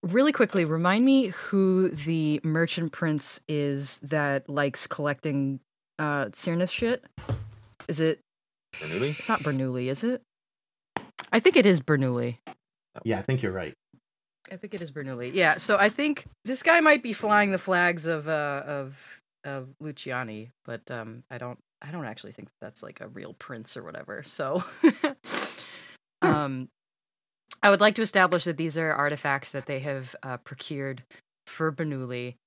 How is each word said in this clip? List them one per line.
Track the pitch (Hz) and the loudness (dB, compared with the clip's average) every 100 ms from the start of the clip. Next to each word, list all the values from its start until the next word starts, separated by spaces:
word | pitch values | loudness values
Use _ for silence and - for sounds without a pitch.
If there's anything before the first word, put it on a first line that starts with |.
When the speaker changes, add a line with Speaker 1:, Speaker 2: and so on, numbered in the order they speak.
Speaker 1:
Really | 185 208 285 | 2 4 4
quickly, | 294 226 196 | 4 2 2
remind | 160 160 175 202 | 0 2 2 4
me | 254 269 233 | 6 6 4
who | 175 - 196 190 185 185 | -4 -2 2 4 4 2
the | 165 147 165 151 151 | 0 -2 0 2 0
merchant | 160 156 170 - 165 | 0 0 0 0 -4
prince | - 165 151 - - - | -2 -2 -2 -4 -8 -4
is | 151 143 139 139 - | -2 0 -2 -4 -6
that | 147 156 143 139 139 | -2 0 0 -2 -2
likes | 143 143 - - | -2 -2 -2 -8
collecting, | - 147 139 156 139 139 135 _ _ _ - | -4 -4 -2 -2 0 0 -4 _ _ _ -6
uh, | 151 143 117 | -2 -2 -2
Cyrnus | - - 170 180 | -4 -2 0 0
shit. | - 233 247 - - - - - - - _ - | 0 -2 -2 -6 -18 -6 -6 -6 -16 -20 _ -8
Is | 151 | 0
it? | 160 - _ _ _ _ _ | 0 0 _ _ _ _ _
Speaker 2:
Bernoulli? | - 78 85 135 151 | -12 -6 -2 -2 -2
Speaker 1:
It's | - | 0
not | 220 | 0
Bernoulli, | 147 135 131 127 127 | 0 0 -2 -2 -2
is | 139 | -2
it? | 226 254 _ _ _ _ _ _ _ - - - - | -2 -4 _ _ _ _ _ _ _ -10 -10 -18 0
I | 226 | 4
think | 339 - | 6 8
it | 202 | 8
is | 175 | 6
Bernoulli. | 135 147 131 123 120 117 - - _ _ _ - | 4 2 2 0 -2 -6 -14 -20 _ _ _ -8
Speaker 3:
Yeah, | 113 101 | -2 -2
I | |
think | 98 131 | 0 0
you're | 110 | 0
right. | 92 80 - _ _ _ _ _ _ - | -4 -6 -10 _ _ _ _ _ _ -16
Speaker 1:
I | 190 | -14
think | 208 | -12
it | 202 | -10
is | 165 | -10
Bernoulli. | 143 135 127 123 | -10 -8 -8 -4
Yeah, | 175 165 151 | 4 4 4
so | - 202 | 2 4
I | 208 | 4
think | 220 302 294 - _ | 4 -2 -2 -8 _
this | 208 254 | -6 0
guy | - 339 | 4 6
might | 311 294 | 8 6
be | 233 | 4
flying | 202 214 208 202 | -4 4 4 4
the | 190 | 0
flags | - 180 175 175 160 | 0 2 2 0 -2
of, | 160 147 | -2 -2
uh, | 156 147 139 | -2 -2 -4
of, | 139 143 135 139 - - _ _ | -6 -8 -8 -12 -20 -20 _ _
of | 143 139 131 135 | -10 -10 -10 -12
Luciani, | 151 143 - 127 120 107 113 _ - | -12 -10 -6 -6 -6 -10 -14 _ -14
but, | 117 - | -14 -10
um, | 120 113 117 _ | -10 -10 -14 _
I | 123 | -12
don't, | 123 120 _ _ | -12 -12 _ _
I | 143 | -14
don't | 170 | -10
actually | 131 110 101 | -10 -12 -16
think | - - _ | -18 -20 _
that's, | - - | -16 -14
like, | - - | -18 -16
a | - | -16
real | - - | -14 -16
prince | - - 120 110 123 | -16 -14 -14 -12 -12
or | |
whatever. | 80 - - 107 | -12 -14 -12 -12
So, | - - 135 165 180 - | -12 -8 -2 -2 -4 4
<laughs> | 320 - 302 277 - - - - - - - - _ _ | 4 4 -4 -4 -8 -6 -6 -10 -16 -18 -20 -20 _ _
Speaker 3:
Hmm. | - | 2
Speaker 1:
um, | 151 143 131 131 _ _ _ _ _ _ _ _ - | 2 0 -6 -10 _ _ _ _ _ _ _ _ 2
I | 202 | 6
would | 196 | 8
like | 208 208 | 6 4
to | |
establish | 220 202 180 175 | 0 4 4 4
that | 175 151 | -2 -2
these | 165 151 | -2 -2
are | 160 | -2
artifacts | 151 147 147 147 139 - | 0 0 0 -2 -2 -4
that | 139 131 | -10 -6
they | 135 | -6
have, | 143 139 127 - | -4 -6 -8 -12
uh, | 135 123 | -10 -10
procured | - 131 - 143 135 127 - - _ _ - | -12 -14 -8 -6 -6 -8 -14 -20 _ _ -20
for | - 160 | -4 -2
Bernoulli | 139 156 139 127 123 123 123 | -2 -4 -4 -6 -6 -6 -10